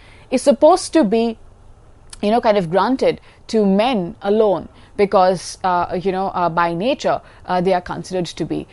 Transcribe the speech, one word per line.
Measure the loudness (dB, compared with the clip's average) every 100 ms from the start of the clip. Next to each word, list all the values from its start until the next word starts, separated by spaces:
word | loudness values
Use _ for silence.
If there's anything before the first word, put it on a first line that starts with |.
| -20 -20 -6
is | 0
supposed | 2 4 6 4 2
to | 0
be, | 2 2 -2 -4 -14 -20 -20 -20 -20 -20 -20 -6
you | -2
know, | 0
kind | 2 0
of | 0
granted | 0 0 0 0 -2 -8 -20 -4
to | 0 2
men | 2 2 0 -4 -6
alone | -2 0 2 0 -4 -18 -12 -2
because, | 0 4 2 2 -4 -8
uh, | -4 -2 -2 -4
you | -4
know, | -4 -4
uh, | -2 -2
by | 0 0
nature, | -2 -2 -2 -2 -2 -6 -16 -6
uh, | -2
they | 0
are | 0
considered | -2 -10 -8 -6 -6
to | -6 -6
be | -6 -8